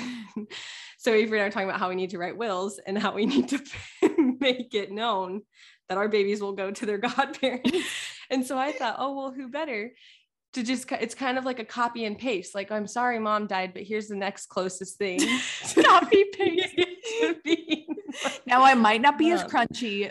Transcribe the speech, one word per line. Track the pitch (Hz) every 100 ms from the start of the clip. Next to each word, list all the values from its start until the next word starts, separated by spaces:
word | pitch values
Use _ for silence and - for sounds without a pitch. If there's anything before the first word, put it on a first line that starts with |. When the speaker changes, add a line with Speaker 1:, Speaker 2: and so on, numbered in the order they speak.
| 247 247 208 -
Speaker 1:
<laughs> | 214 - - - - -
So | 247
Avery | 220 220 214
and |
I | 202
are |
talking | 202 190
about | 180
how | 185
we |
need | 185 185
to | 185
write | 175 175
wills | 233 185 196 208
and | - 202
how | 202
we | 190
need | 226 277 247
to | 277 - - - -
<laughs> | - - 262 254
make | 269 254 240
it | 208 202
known | 208 233 196 185 196 - _ - _ -
that | 190
our | 214
babies | 214 196 208
will | 202
go | 196 196
to | 208 214
their | 202
<laughs> | 240
godparents. | 247 277 - 262 247 254 349 - - - - -
And | 269
so | 254 262
I | 277
thought, | 508 240 -
"Oh, | 269 277
well, | 269
who | 262 262
better?" | 285 320 220 226 - - _ _ _ _
To | 262
just | 226 254 -
ki-, | 262
it's | 247
kind | - 269 262
of |
like | 254 254
a |
copy | - 247 240 233
and | 220 208
paste. | 247 196 -
Like, | 202 202
"I'm | 214 208
sorry | 247 247 233
mom | 214 214 208
died, | 190 185
but | 185
here's | 196 214 208
the | 196
next | 196 196 -
closest | - 185 185 190 -
thing." | 202 180 214 254
Speaker 2:
<laughs> | - -
Speaker 1:
<laughs> | -
Speaker 2:
Copy | - 494 370 - 403 403
paste. | - 359 339 370 -
Speaker 1:
to | 359 - 466 453 320 330
being | 294 330 - 311 - 311 311 - 269 - -
Speaker 2:
Now, | 247
I | 269
might | 254 214 220
not | 277 285
be | 311
as | 349
Speaker 1:
Um, | -
Speaker 2:
crunchy, | 233 - - 233 202 202